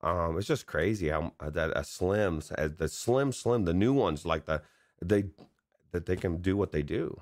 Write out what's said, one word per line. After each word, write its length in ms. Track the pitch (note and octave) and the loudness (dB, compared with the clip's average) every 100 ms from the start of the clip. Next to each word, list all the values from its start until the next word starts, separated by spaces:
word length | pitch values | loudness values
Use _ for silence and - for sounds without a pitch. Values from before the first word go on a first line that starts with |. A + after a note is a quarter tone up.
Um, 380 | D#2 F2 E2 E2 | -2 0 0 0
it's 80 | A2 | -2
just 200 | D3 - | -2 -2
crazy 420 | D#2 F2+ G#2+ D#2 | 0 0 2 0
how, 240 | D#2 D#2 - | 0 -2 -6
uh, 100 | D2+ | -4
that 260 | D#2+ D#2+ C2 | -2 0 0
a 60 | |
Slim, 580 | D#2+ - F#2 G#2 G2+ D#2+ - - | -4 -2 0 2 2 0 -4 -2
uh, 120 | D#2 | -2
the 180 | D#2 D#2 | -2 -4
Slim 460 | - - C3 C#3 | -2 2 2 2
Slim, 320 | B2+ - A#2+ | 0 0 2
the 100 | F2 | 2
new 180 | F2 A2 | 4 4
ones, 320 | C#3 F#2+ D2+ | 4 2 0
like, 200 | E2+ D#2+ | -2 -2
the, 180 | D#2+ D#2 - _ _ _ | 0 -4 -4 _ _ _
they, 220 | F2 G#2 G2 - - _ _ _ _ | 2 2 2 -6 -20 _ _ _ _
that 160 | F2 D#2+ | -8 -4
they 80 | |
can 260 | F#2 F#2 E2 | -2 -2 -2
do 160 | F2+ G2 | 0 0
what 140 | F#2 | 0
they 120 | D#2+ | -2
do. 380 | D2 F2 E2 - | -2 -4 -4 -8